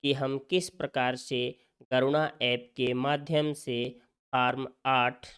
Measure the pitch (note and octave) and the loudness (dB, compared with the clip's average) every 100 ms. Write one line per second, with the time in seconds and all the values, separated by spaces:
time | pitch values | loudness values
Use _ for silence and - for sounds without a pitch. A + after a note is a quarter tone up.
0 | C#3+ C3+ C3+ C3+ C3+ F3+ F3 - C#3+ - | 2 0 0 -4 -2 -2 -2 -8 -6 -2
1 | B2+ B2+ - B2+ B2 - _ _ - B2+ | -2 -2 -4 -2 -2 -6 _ _ -2 2
2 | C3 D3+ D#3 - B2 B2 A#2+ - B2 B2 | 4 2 0 0 0 0 -4 -4 0 0
3 | C3+ D3 C#3+ D#3 D3+ D3 - A#2+ B2 A#2+ | 0 -2 0 0 0 -4 -4 -4 -4 -6
4 | _ _ _ C3 B2 B2+ C3+ _ C3+ C3 | _ _ _ 0 0 0 -6 _ 0 2
5 | B2 B2+ - | 2 -2 -18